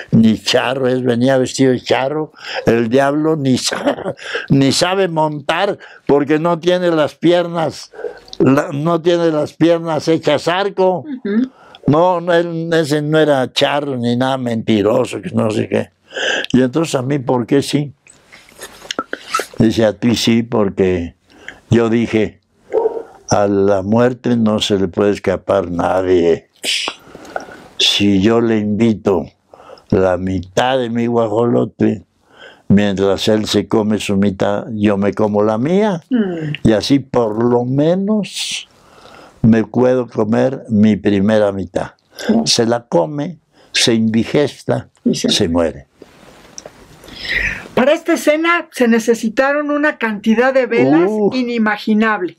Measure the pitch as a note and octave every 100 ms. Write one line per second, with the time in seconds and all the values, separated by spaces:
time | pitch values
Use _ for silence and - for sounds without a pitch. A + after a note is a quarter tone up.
0 | - A2+ A2 G#2 - - A#2+ C3+ B2 B2+
1 | B2 A#2 B2+ C3+ B2+ - C3+ B2 - A#2+
2 | C3 D3+ D#3 - - - - A#2 A2+ B2+
3 | C#3+ D3 D#3 D#3+ C3+ B2+ - - C#4 -
4 | - - - - - C#3 C#3 - F3 F#3+
5 | F#3 D#3+ D#3 D3+ C#3 E3 G3+ D#3 - -
6 | - C#3+ C#3 D3+ E3+ E3+ E3+ F3+ F3+ D#3+
7 | C#3+ - D#3+ F3 E3+ E3+ D#3 - - -
8 | - - - - B2+ C#3 F3+ C#3+ D#3+ E3+
9 | E3 E3+ E3+ D3+ C#3+ - D#3+ E3+ E3 D3+
10 | - D#3+ - C#3+ - F3+ G3+ G3 F#3 F3+
11 | D4+ C4 G3+ G#3+ C4 - - - - D3
12 | F3+ F3 F3 E3+ F3 E3 E3 E3 D3 D3+
13 | D3 D#3 D3+ C#3 B2+ - C#3 C#3+ C#3+ B2+
14 | A#2+ A#2+ C3 C3+ A#2+ A2+ G2 G#2+ G2+ B2+
15 | A#2 A2+ F2+ G#2+ A2+ G#2+ G#2+ G#2+ G#2+ _
16 | _ - - - - B2 B2+ C#3+ E3 C#3
17 | B2+ D3 B2+ B2+ A2+ C#3 C3+ C#3 D3 -
18 | _ _ _ - - - - - - -
19 | - - - - - - A2+ A2 A2 G2+
20 | A#2+ G#2+ - A2+ A2+ A#2 G2 F2+ F#2+ F2+
21 | E2+ - _ - - - - A2+ A#2 A#2
22 | A2+ A2+ G2 - _ _ _ - - -
23 | - - - G#2 G2+ G2+ G2 G2 F#2+ A2+
24 | B2 B2 B2 A#2+ A2 G#2+ - G2+ F#2+ F#2+
25 | G#2 F#2+ - F2+ - G2 F2 E2+ F2+ F#2
26 | F#2 F#2 E2+ D#2+ - _ - - - -
27 | - - - - - - - - - -
28 | G2+ G2 G2+ A2+ A#2 A2 G#2 G#2 A#2 G2+
29 | G#2 F#2 - - _ - - - _ F#2+
30 | F#2 F2+ F#2 F#2+ F2 - B2+ C3 A#2+ A#2
31 | A#2 A#2 A2+ G#2+ A#2+ B2 - - A2 A2
32 | - _ _ - - - - G2 G#2 F#2+
33 | G2 F#2 - G#2+ G#2 G#2 F#2+ A2+ G#2+ G#2+
34 | - G2 G2+ F#2+ G#2 G2+ D#3 A2 G#2 G2
35 | G2+ G2 G#2+ G#2 G#2+ A2 C#3 F#3 G#3+ E3+
36 | - B3 G3 E3 D#3 D3 A2+ G#2+ - C#3
37 | C3 B2 A2+ G#2+ A#2+ A#2+ B2 C3+ D3+ F#3
38 | G3 G#3+ F#3+ - - - - _ _ -
39 | - - - - A2+ A2+ G#2 B2 B2+ B2+
40 | A#2 A2+ G#2+ A#2 B2+ C3+ - G#2+ G#2+ G#2
41 | G#2+ G2+ G2+ A2 G#2 G2 F2 - - -
42 | _ - - - - - A2+ A#2 - E3+
43 | D#3+ D3 D3 D#3 _ _ _ - - A#2
44 | A2 A2+ A2 D3+ C#3+ - - B2 - _
45 | - - - - F#2 E2+ D#2+ C#2+ - _
46 | - - - - - - - - - -
47 | - - - - - - - - B3+ E4
48 | E4 E4 D4+ D4+ E4+ E4+ D#4 - A#3+ A#3
49 | A3+ A3+ A3+ - C4+ D4 D4 D4 D4+ D4
50 | A3+ G#3+ A3 A3 C4 C4 A#3+ A3+ C4 D#4
51 | F4+ G#4+ - B3+ A#3+ A#3+ G#3+ G#3 - G#3+
52 | A3 G#3 F3